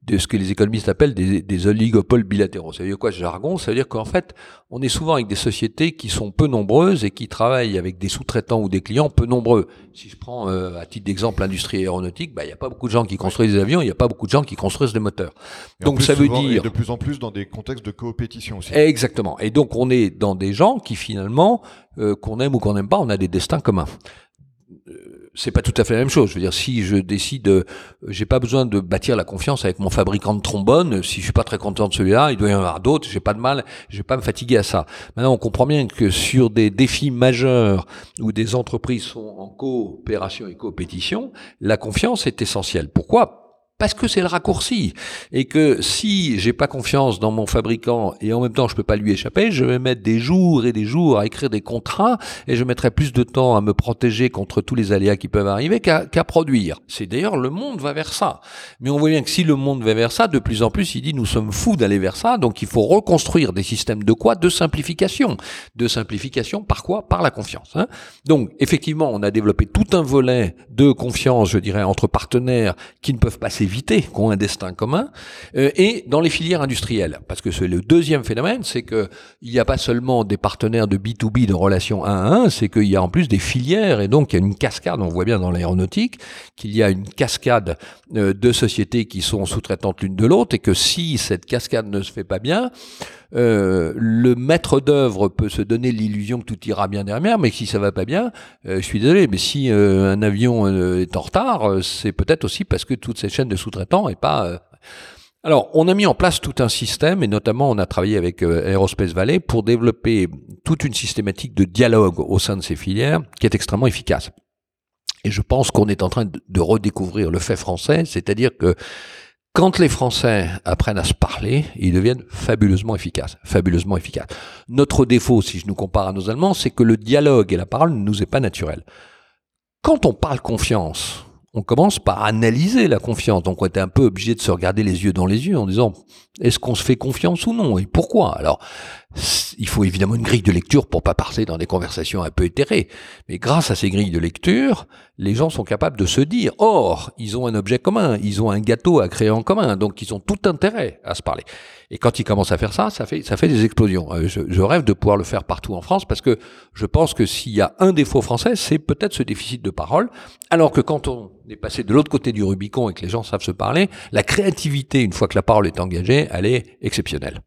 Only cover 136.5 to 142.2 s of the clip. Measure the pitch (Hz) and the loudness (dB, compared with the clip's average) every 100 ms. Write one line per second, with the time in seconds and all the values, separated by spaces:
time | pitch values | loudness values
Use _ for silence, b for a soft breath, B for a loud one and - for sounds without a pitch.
136.5 | - - 117 - 123 131 131 170 175 - | 0 -2 -4 0 0 0 -2 0 0 -2
137.5 | 233 180 98 95 - 165 - 107 - 78 | 0 0 0 0 0 2 2 0 0 -2
138.5 | - B B B B B 76 73 - - | -2 B B B B B -8 -4 -4 -4
139.5 | - 104 - 98 90 95 117 110 113 95 | -6 -4 2 2 2 0 0 2 2 4
140.5 | 87 - 143 - 85 - 82 - - 110 | 2 4 2 2 -2 0 -2 -4 -4 -4
141.5 | 82 87 95 87 - 80 101 | -4 -2 -2 -4 -6 -6 -4